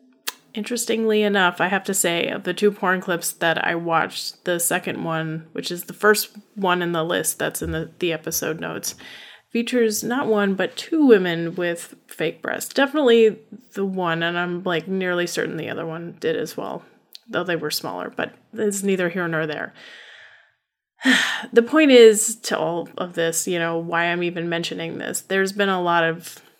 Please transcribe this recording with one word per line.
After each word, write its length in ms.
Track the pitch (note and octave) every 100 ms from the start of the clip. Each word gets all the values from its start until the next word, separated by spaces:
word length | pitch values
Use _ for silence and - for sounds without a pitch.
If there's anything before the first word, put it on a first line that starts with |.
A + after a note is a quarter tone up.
| _ _ - - _
interestingly 680 | A3 G#3 A#3+ - A3 A3 G#3+
enough, 380 | G#3 G3+ F3+ F3+
I 80 | F3
have 160 | G3
to 80 | G3
say, 360 | F#3+ F3 E3+ -
of 160 | -
the 100 | -
two 180 | G#3+ G#3
porn 300 | G3+ F#3 F#3
clips 280 | F#3 F#3 -
that 300 | - E3+ D#3+
I 120 | -
watched, 720 | E3+ E3+ E3 F#2+ - - - -
the 120 | E3+
second 460 | - F3+ F#3 -
one, 440 | E3 D#3+ D#3+ D#3+ D#3+
which 180 | - C4
is 140 | F3
the 80 | -
first 420 | E3 G#3 G#3 - G#3 -
one 260 | G#3 F#3+ F3+
in 120 | E3+
the 120 | E3+
list 340 | E3 - D#3+ -
that's 220 | D#3 -
in 120 | E3
the, 180 | D#3+ E3 -
the 160 | F3
episode 440 | D#3+ D#3+ - E3 D#3+
notes, 360 | E3 - - - - - - - _
features 520 | A#3 A#3 B3 A3+ G#3+
not 220 | A3 B3 G#3+
one, 280 | G#3+ G3+
but 220 | F#3+ F3 -
two 300 | - D#4+ C#4
women 480 | G#3 F3+ E3 E3
with 400 | F3+ F3 E3+ - - -
fake 340 | - D#3+ -
breasts. 320 | - - -
Definitely 640 | - C4+ D4 C4 A#3 A3 - - - _
the 140 | G3+ G3
one, 360 | F#3 F3 E3
and 140 | E3+ F3
I'm, 260 | F3 F3
like, 220 | F#3+ E3 D#3+
nearly 400 | F#3+ F#3 F3 F3
certain 300 | - - D#3+
the 140 | C3
other 160 | - D#3+
one 320 | E3 E3+ -
did 160 | D#3+ -
as 220 | D#3+ -
well, 260 | G2 C2+ - _ _ - -
though 180 | F3
they 120 | F3+ E3
were 140 | D3+
smaller, 420 | - D#3 F2+ -
but 200 | - - - _
it's 300 | G#3+ G#3+ G3
neither 260 | G3 F#3+ F3
here 180 | F#3+ E3+
nor 180 | D#3+ D#3
there. 260 | D3 - - - - - - - - _ _ _ _ _ _
<sighs> 120 | C4 B3 - - -
The 80 | A#3
point 280 | A#3 D#4 D4+
is 460 | B3 A3 G#3+ - -
to 220 | - -
all 300 | D#3+ E3+ - -
of 160 | F3+
this, 320 | F3 E3 E3 G3
you 120 | F3
know, 200 | E3 E3
why 280 | E3+ E3+ E3+
I'm 160 | F3
even 280 | F3 F3 E3+
mentioning 480 | E3+ E3+ F3+ E3 -
this. 240 | - -
There's 300 | - F#3+ F#3+
been 180 | G3+ G3
a 100 | F#3
lot 240 | F3 E3+
of 340 | E3 E3 - - -